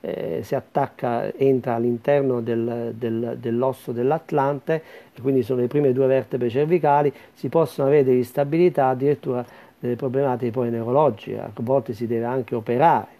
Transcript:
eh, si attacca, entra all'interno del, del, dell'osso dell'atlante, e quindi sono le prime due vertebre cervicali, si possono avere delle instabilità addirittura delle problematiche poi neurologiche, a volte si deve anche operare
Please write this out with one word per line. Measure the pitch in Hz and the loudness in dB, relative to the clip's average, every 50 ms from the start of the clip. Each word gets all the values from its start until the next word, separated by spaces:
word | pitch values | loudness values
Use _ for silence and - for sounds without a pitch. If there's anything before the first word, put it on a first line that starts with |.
eh, | - - - - - - 82 - 110 | -8 -8 -8 -6 -6 -6 -6 -6 -4
si | - 143 | -4 -6
attacca, | 131 - - _ - 139 - - - - 123 120 117 - 101 - | -6 -6 -4 _ -2 -2 -2 -4 -6 -4 -2 -2 -2 -4 -6 -2
entra | - 139 135 135 127 117 127 117 | 0 2 2 2 2 0 -2 -2
all'interno | 117 117 120 120 117 - - 143 143 139 131 123 120 | 0 0 0 -2 -2 0 2 2 2 2 0 -2 -2
del, | 113 117 117 117 117 117 117 120 117 117 113 | -2 -2 -2 -2 -2 -2 -4 -4 -6 -8 -8
del, | 113 120 113 113 113 120 117 123 123 | -6 -4 -4 -2 -2 -4 -4 -6 -6
dell'osso | 120 120 117 120 127 135 127 - - - 123 | -4 -4 -2 0 0 -2 -2 -4 -10 -8 -4
dell'atlante, | 117 120 135 151 165 - - - 143 135 139 143 135 - - 160 156 160 - - - - - _ | -2 0 0 0 -2 -4 -2 0 0 0 0 -2 -4 -2 -4 -4 -4 -4 -10 -20 -20 -20 -20 _
e | - | -6
quindi | 113 139 135 131 117 | -2 0 2 2 2
sono | 107 131 123 | 0 0 0
le | 123 | 0
prime | 120 - 147 147 135 123 | 0 0 2 2 2 2
due | 131 135 | 4 4
vertebre | 131 135 131 - - - 127 123 120 | 4 2 2 0 -2 -4 -2 -2 -2
cervicali, | 110 135 151 156 180 175 151 147 143 143 147 143 - - - - | 0 0 0 2 2 2 4 4 4 4 2 0 -2 -4 -20 -20
si | _ - - | _ -10 -8
possono | 135 - 165 160 - - - 139 | 0 2 2 0 0 0 0 2
avere | 135 147 151 135 | 4 6 6 6
delle | 131 127 | 4 4
instabilità | 127 120 113 - 143 143 143 151 165 180 180 151 - 135 | 2 2 -2 -2 -2 -2 0 2 4 4 4 4 4 2
addirittura | 131 131 123 131 143 143 135 - 143 127 123 120 - - - - - _ _ | 2 2 2 2 0 0 0 -2 -4 -4 -4 -6 -8 -14 -20 -20 -20 _ _
delle | - 123 120 | -4 -4 -4
problematiche | 113 143 131 123 135 143 135 127 117 127 120 | -2 -4 -2 0 0 0 0 0 -2 -2 -4
poi | 107 127 123 117 | -2 -2 -2 -2
neurologiche, | 117 117 113 117 123 143 156 143 110 - - - 107 107 | -2 -4 -2 0 2 4 4 4 2 -2 -10 -10 -10 -8
a | - - 107 - | -8 -10 -10 -8
volte | 117 117 135 139 - - 117 | -2 0 0 0 0 -4 -8
si | 107 120 | -6 -4
deve | 110 117 113 117 | -4 -2 -2 -2
anche | 120 127 131 117 - - | -2 -4 -4 -4 -4 -6
operare | 117 110 - 120 123 151 170 151 113 101 - - | -6 -2 -2 0 4 4 4 4 2 0 -6 -16